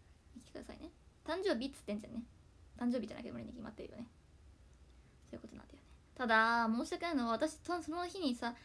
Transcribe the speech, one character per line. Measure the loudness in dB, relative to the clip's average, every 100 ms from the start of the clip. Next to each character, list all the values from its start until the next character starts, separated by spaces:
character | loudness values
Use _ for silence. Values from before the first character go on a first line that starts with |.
| -20 -20 -20 -20
来 | -14
て |
く | -12
だ |
さ | -12
い | -12
ね。 | -14 -16 -20 -14
誕 | -4 0
生 | 2 2
日 | 0
っ |
つ | -6
っ |
て | -6
ん | -6
じ | -6
ゃ |
ん |
ね。 | -10 -10 -16 -20 -20 -20 -2
誕 | 0
生 | 0
日 | -2
じ |
ゃ | -8
な |
き | -8
ゃ |
無 | -8
理 |
に | -10
決 | -10
ま | -12
っ |
て | -12
る | -12
よ | -12
ね。 | -16 -16 -20 -20 -20 -20 -20 -20 -20 -20 -20 -20 -16
そ |
う | -16
い |
う |
こ | -14
と | -16
な |
ん | -18
だ |
よ | -20
ね。 | -20 -20 -20 -4
た | 6
だ、 | 8 8 6 4
申 | 2
し | 2
訳 | 0 0
な |
い |
の | 2 2
は、 |
私、 | 2 2
そ | 0 -2 -2 -2
の | -4 -4
日 | 0
に | 0
さ、 | 0 -4 -6